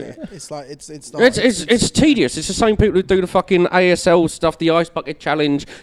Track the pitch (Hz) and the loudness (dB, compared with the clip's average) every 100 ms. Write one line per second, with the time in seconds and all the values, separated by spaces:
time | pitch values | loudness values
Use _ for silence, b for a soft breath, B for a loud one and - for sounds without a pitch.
0 | - 120 294 180 - 147 135 143 - 151 | -6 -14 -16 -16 -16 -16 -16 -18 -18 -18
1 | 123 147 247 214 240 185 160 226 - - | -14 2 2 4 0 0 0 0 0 2
2 | 302 240 127 156 151 170 220 214 208 175 | 2 2 0 -2 -8 -2 0 2 2 2
3 | 190 196 180 196 - 180 180 180 180 170 | 0 -2 0 -2 0 0 2 2 2 2
4 | 185 170 160 - 165 - 165 165 165 160 | 2 2 2 -2 -4 0 0 0 -2 -6
5 | 147 151 156 151 151 143 - B | -10 -8 -4 -2 0 -2 -4 B